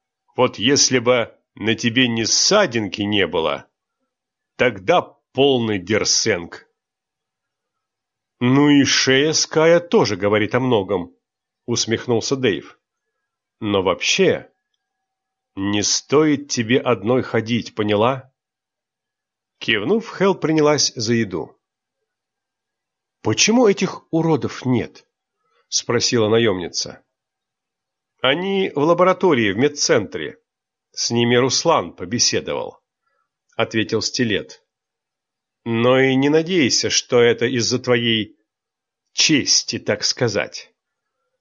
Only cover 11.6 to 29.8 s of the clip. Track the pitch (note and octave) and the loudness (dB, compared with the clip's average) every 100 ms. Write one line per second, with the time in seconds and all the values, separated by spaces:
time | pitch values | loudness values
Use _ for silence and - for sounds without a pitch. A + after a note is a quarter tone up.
11.6 | - A2+ - A2+ - A2+ - C3+ B2 D#2 | -6 -4 -2 -2 0 -2 -2 -2 0 -2
12.6 | - - _ _ _ _ _ _ _ _ | -6 -20 _ _ _ _ _ _ _ _
13.6 | G#2+ G2+ F#2 E2+ - - F3 D#2 - _ | -2 0 0 -2 -2 0 0 0 -6 _
14.6 | _ _ _ _ _ _ _ _ _ G2 | _ _ _ _ _ _ _ _ _ -8
15.6 | G2 G#2 G2 - - C#3+ D#3 C#3+ C#3+ B2 | -4 -2 -2 -4 0 2 2 0 -2 -4
16.6 | A2 B2+ B2+ A#2 G#2 B2+ - A2+ G#2+ A#2 | 0 0 0 -2 0 -2 -2 -4 -2 -4
17.6 | - - G#2 G#2 A#2 C3 - _ _ _ | -4 -4 0 2 2 -2 -10 _ _ _
18.6 | _ _ _ _ _ _ _ _ _ _ | _ _ _ _ _ _ _ _ _ _
19.6 | - A2 A2+ A3 A3+ - G3 F3 D3+ D#3 | -4 -2 0 -2 -4 -2 0 0 0 2
20.6 | D3 C#3+ - - A2 A#2 G#2 F2+ - _ | 2 2 -2 -4 -2 -2 -2 -6 -8 _
21.6 | _ _ _ _ _ _ _ _ _ _ | _ _ _ _ _ _ _ _ _ _
22.6 | _ _ _ _ _ _ - A2 - A#3+ | _ _ _ _ _ _ -4 0 2 4
23.6 | A3 G3 F#3 - - D#3+ D#3+ C#3+ A2 - | 2 2 -4 -6 -6 -2 0 -2 -4 -6
24.6 | B2+ A#2+ D2 - _ _ _ _ _ _ | -2 -2 -2 -10 _ _ _ _ _ _
25.6 | _ - - A#2+ - B2 G#2+ A2+ A2+ F#2 | _ -6 -2 -2 0 0 2 2 2 -2
26.6 | E2 - - - _ _ _ _ _ _ | -6 -8 -10 -14 _ _ _ _ _ _
27.6 | _ _ _ _ _ _ C3 D3+ G3 G3 | _ _ _ _ _ _ -2 -2 -2 -2
28.6 | F#3+ C#3+ D3+ E3+ F#3 F#3 F#3+ B2+ G#2+ G2 | -2 0 0 2 2 2 2 2 0 0
29.6 | C#3+ D3 | -2 -2